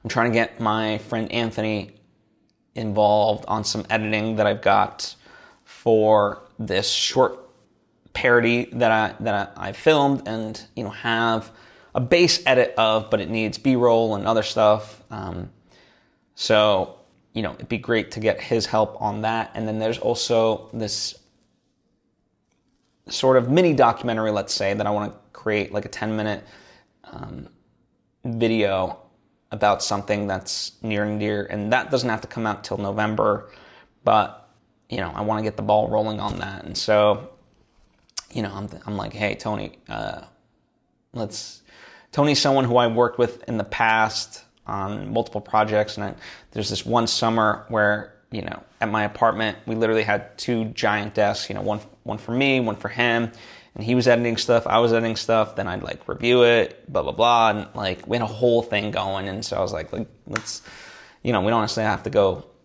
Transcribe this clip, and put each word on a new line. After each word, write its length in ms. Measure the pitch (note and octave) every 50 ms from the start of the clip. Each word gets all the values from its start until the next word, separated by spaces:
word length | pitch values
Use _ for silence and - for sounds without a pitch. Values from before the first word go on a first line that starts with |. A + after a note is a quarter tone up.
| _
I'm 40 | A#2
trying 220 | - A#2+ A2+ A#2+
to 40 | A2+
get 260 | A2+ A2+ - - -
my 380 | A#2+ G#2+ G#2+ A2 A2 G#2+ G#2+ A2
friend 320 | G#2+ - B2 A2+ A2+ -
Anthony 640 | - A#2 A#2 A2+ A2 - G#2+ A2 G#2+ G#2 F2+ - - _ _ _ _ _ _ _ _ _ _ _ _ _ _ _ _
involved 680 | B2+ A2+ G#2+ G2+ G#2+ G#2 G#2 G#2 G#2+ G#2 G#2+ G#2 G#2 - -
on 160 | G#2+ A2 G2+
some 200 | - - A2 - -
editing 460 | A2+ A2+ A2 G#2+ G#2+ G#2+ G#2+ A2+ A2
that 100 | G#2+ G#2+
I've 160 | G#2 G2 G2+
got 520 | - G2+ G2+ G2+ G2 - - - - - - _ _ - - - - - _ _ _
for 800 | _ - - - A#2+ A2+ A2 G#2+ G#2+ G#2+ G#2+ G2+ G2+ F#2+ - - _ _ -
this 300 | A2 F#2 F#2 F#2+ G2 -
short 520 | - - - - - C3 B2+ - - - - - _ _ _ _ _ _ _ _ _ _ _ _
parody 560 | _ - - B2+ A#2+ A#2+ A#2 A#2 A#2+ A#2+ B2 -
that 180 | - A#2+ A#2+ A2+
I, 240 | A2 A2 G#2+ G#2 - -
that 320 | G#2+ A2 G#2 G2+ G2 - -
I, 120 | F2 F2+ F#2+
I 40 |
filmed 540 | G2+ - - D#3+ D#3 D3 C#3 C#3 C#3 C3 -
and, 340 | - A2+ A2+ A2 G#2+ A2 - - - _
you 80 | A#2 A2
know, 60 | G2+
have 600 | - - - A#2 A2+ A2+ A#2 A#2 A2+ A2 A2 - - - - - - - - _ _
a 60 | -
base 400 | B2 A#2+ F3 F3 F3+ E3 - - -
edit 280 | C#3+ B2+ B2+ A#2+ - -
of, 340 | - A2+ A2 A2 A2 A2 -
but 100 | A#2 G#2
it 80 | F#2+ D#2
needs 300 | A2 A2+ A2 G#2+ G#2+ -
B-roll 560 | - C#3 C3 A#2+ A#2+ A#2+ A#2 A2+ A2+ A2 G#2+
and 120 | G2+ G#2
other 160 | A2 A2+ A2
stuff. 600 | G#2+ - - A2+ A2 G#2 G#2+ G#2+ G#2+ - - - - _
Um, 400 | A2 G2+ F#2+ F2+ F2 F2+ F#2 - _ _ _ _ _ _ _ _ _ _ _ _ _ _ _ _ _
so, 600 | - - - A2 G#2+ G#2+ G#2+ G2+ F#2+ F2+ - - - _ _ _ _ _ _
you 100 | _ A2+
know, 100 | G#2+ E2
it'd 160 | - - - -
be 100 | A#2 G#2
great 340 | - - A#2+ A2 - -
to 80 | - A2+
get 200 | A2 A2 - -
his 260 | - - A#2 A2+ G#2
help 340 | - - A2 G#2+ - - -
on 220 | G#2+ G#2 G#2 G#2+
that. 300 | G#2+ A2 A2+ A2+ A2 - -
And 140 | A2 A2 A2
then 100 | G#2+ A2
there's 200 | A2 A2+ A#2+ -
also 720 | - A2+ A#2+ - - - A#2+ A2+ A2+ A2+ G#2+ G#2 - -
this 440 | - A2+ A2 G#2 - - - - - - _ _ _ _ _ _ _ _ _ _ _ _ _ _ _ _ _ _ _ _ _ _ _ _ _ _ _ _ _ _ _ _ _ _ _ _ _ -
sort 280 | - - - C3 C3
of 140 | B2+ A#2+ B2
mini 240 | C#3 F3 F#3 E3+ D3
documentary, 580 | C3 B2+ A2+ A2 - - A#2+ A2+ A2 A2 G#2+
let's 200 | G#2+ G2+ G2 -
say, 220 | - - G2+ G2 G2+
that 120 | G#2 G#2
I 40 | G#2
wanna 240 | G#2 G2+ G#2 G#2 - - _ _
create, 400 | - - - A2 G#2+ G#2+ F#2+ -
like, 120 | G2+ G#2 G2+
a 40 | -
ten-minute, 560 | - - G#2+ A2 A2 G#2+ G#2+ G#2+ G2+ - - - - - - - - _ _ _ _ _ -
um, 440 | - - - - - - - - - _ _ _ _ _ _ _ _ _ _ _ _ _ _ _
video 760 | B2+ A2+ A2+ A#2+ A2 A2+ A2 G#2 G2 G2 F#2 F#2 F2+ - - - _ _ _ _ _ _ _ _ _
about 300 | - G#2 G#2 G#2 G2+ -
something 440 | - - G#2+ G2+ G2 - G#2+ G#2 G#2
that's 460 | G2+ F#2+ F#2 - - - - - - _ _
near 220 | - A2 G#2+ G#2 G#2
and 160 | G#2 G#2+ G#2
dear. 260 | G#2 G#2 G#2 G2+ G2+ -
And 240 | - G#2 G#2 G#2+
that 180 | B2 B2+ - -
doesn't 180 | C3+ B2 B2 A#2+
have 140 | A2 A2
to 60 | - -
come 180 | - A#2 A2+
out 180 | A2 G2+ G2+ -
till 140 | - G2+ G2+
November, 720 | G2+ G2 G2+ G#2+ G#2+ G#2+ G#2+ G#2+ G#2+ G#2+ G#2 G#2+ - - - - - - - - - _ _ _
but, 460 | _ - A2 G#2+ G2 - - - - _ _ _ _ _ _ _ _ _
you 100 | A#2+ A2+
know, 140 | F#2 E2+ D2
I 60 | -
wanna 220 | G#2+ G#2+ G#2+ G#2+
get 140 | G#2+ A2 G#2+
the 60 | -
ball 260 | G#2+ G#2 G#2+ G#2+ A2 A2+
rolling 300 | G#2+ G#2+ G#2+ A2 G#2+ G#2
on 200 | G#2 G2+ F2+ F2+
that. 260 | F2+ G2 G2 - -
And 120 | D#2+ -
so, 540 | - - - G#2+ G#2+ G#2+ G#2+ G2+ G#2 C#3+ - - _ _ _ _ _ _ _ _ _ _ _ _ _ _ _ _ - - _
you 100 | - -
know, 100 | G#2+ G2
I'm, 160 | G2 G2 G2+ - - - -
I'm 120 | G#2 G#2 G2
like, 160 | G#2 G#2+ G#2
"Hey, 220 | G#2 G#2 G2+ G#2
Tony, 420 | - - A2 G#2+ G#2 G#2 - - _ _ -
uh, 340 | - - - G1+ - - - - _ _ _ _ _ _ _ _ _ _ _ _ _ _ _ _ -
let's," 480 | B2 A2 G2 - - - - - - _ _ - - - - - - _ _
Tony's 260 | - D3 C#3+ D3+ C#3+ C#3
someone 260 | - C#3+ C3+ C3+ C3
who 120 | A#2+ A#2+
I 100 | B2 A#2+
worked 320 | A#2 A2+ A#2 A#2+ A#2 - -
with 240 | A#2+ A#2 - - - -
in 80 | A#2
the 80 | A2 -
past 800 | - - - A#2 A2 A2 A2+ A2 A2 - - - - - - - _ _ _ _
on 440 | - G#2+ G2 F#2+ G2 G#2+ G2+ G2 G#2 G#2+
multiple 260 | A2+ A#2 - - G#2
projects. 560 | - - - A2 G#2+ G#2+ G#2+ G#2 G#2+ - -
And 80 | G2+ G#2
I, 100 | G2 - - - - - - _ _
there's 180 | - A2+ G#2 -
this 160 | G2+ F#2 -
one 220 | - A#2 A#2+ A#2
summer 580 | A2 - - A#2+ A2+ A2+ A2+ A2 G#2+ - - - -
where, 440 | A#2 G#2+ G#2 G#2 G#2 G#2 G2+ - - _ _ _
you 120 | - G#2+
know, 200 | - - - - - _ _ _
at 80 | A2+ G#2+
my 140 | G#2 A2 G#2
apartment, 520 | G#2 G#2+ - A#2 A2+ G#2 G#2 A2+ G#2+ G2 - -
we 100 | - A2+
literally 280 | A2+ A2+ A2 A2+ A2
had 340 | G#2+ G#2+ G#2 G#2 - - -
two 300 | - - - A#2+ A2+ A2+
giant 480 | A2 - - - G#2+ G#2 G#2 G2+ G#2 -
desks, 340 | G#2+ G#2 G2+ G#2 - - -
you 60 | G#2
know, 80 | G2
one, 180 | G2 G2+ G#2 G#2 - - - _
one 160 | _ A2+ G#2+ G#2+
for 140 | - -
me, 280 | A#2 B2+ C#3 C#3 C3+ C3
one 160 | B2 A2 G2+
for 120 | - - A#2+
him. 440 | - B2+ A#2+ A#2+ A#2 A#2 A#2 A2 - - - - - - - _ _
And 80 | G2
he 120 | G#2 A2+ B2
was 120 | B2+ A#2
editing 300 | B2 A#2+ A#2 A#2+ A#2 A2+
stuff, 300 | A2+ - - A#2+ A2+ -
I 120 | - G2 A#2
was 120 | A#2+ A#2
editing 240 | A2+ A2+ A#2 A2+ A2
stuff, 400 | - - - A2+ A2 G#2+ G#2+ -
then 100 | - G2
I'd, 160 | F#2 F2 G2
like, 240 | - - - - -
review 380 | - - - A#2 A#2+ B2 B2 A#2+
it, 480 | A#2 A#2 A2+ F#2+ - - - - -
blah, 100 | C#3 F2
blah, 100 | C#2+ C#2
blah. 380 | - - A2+ A#2 A#2+ A#2 A2+ A2
And, 180 | G#2 G#2+ - - -
like, 320 | - G#2 F#2+ F2+ - -
we 120 | - A2+ A#2
had 60 | A2+
a 20 |
whole 340 | G#2+ A2 G#2+ B2 B2 A#2 A#2
thing 300 | A2+ - G#2+ G#2 G#2 G#2
going. 380 | F#2+ F#2+ G2 G2 G2 G2 G2 G2
And 140 | F#2+ G#2+
so 140 | A2+ - G2+
I 40 | -
was 120 | F#2+ F#2
like, 180 | F#2+ D#2 - -
like, 180 | - A2 A2 - - _ _
"Let's," 340 | - G2+ - - - - - - - - - - - - - - - _ _
you 100 | - B2
know, 80 | A#2 G2
we 80 | F#2 G#2+
don't 140 | A#2 A#2
necessarily 280 | G#2+ G#2 - A2+ A2 G#2+
have 120 | G2 E2+
to 80 | - G2+
go 340 | - G#2 G2+ F#2+ F#2 - - - _ _